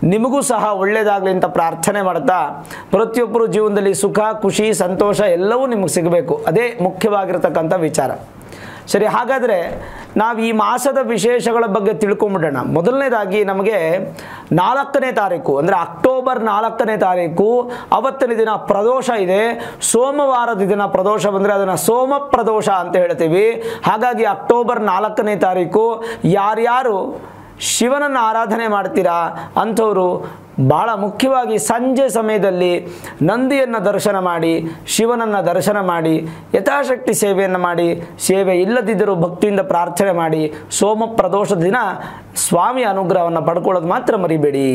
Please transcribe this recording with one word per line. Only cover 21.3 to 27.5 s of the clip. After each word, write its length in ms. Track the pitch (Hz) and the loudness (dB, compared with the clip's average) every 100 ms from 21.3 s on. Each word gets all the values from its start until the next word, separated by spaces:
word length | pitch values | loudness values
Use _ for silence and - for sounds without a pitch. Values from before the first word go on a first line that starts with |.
| 196 | 0
ಬಂದರೆ 160 | 202 202 | 2 2
ಅದನ್ನು 200 | 196 175 - | 0 0 0
ಸೋಮ 240 | 233 262 285 277 247 | 2 2 0 -2 -2
ಪ್ರದೋಷ 320 | 226 214 214 190 | 0 0 0 -2
ಅಂತ 100 | 175 180 | 0 0
ಹೇಳ್ತೀವಿ. 400 | 175 165 165 170 220 226 226 - - | 0 0 0 2 2 0 -6 -4 -2
ಹಾಗಾಗಿ 340 | 214 247 226 220 196 | 0 0 0 -2 -2
ಅಕ್ಟೋಬರ್ 460 | - 240 233 240 214 | 0 0 2 -2 0
ನಾಲ್ಕನೇ 440 | 185 214 214 208 208 190 | 0 -2 -2 -2 0 0
ತಾರೀಕು 380 | 185 170 196 226 220 226 - 160 196 | 0 0 2 0 -2 -8 -4 0 2
ಯಾರ್ಯಾರು 580 | 202 220 233 240 262 202 - - - - - | 2 0 0 0 0 -2 -4 -10 -16 -20 -20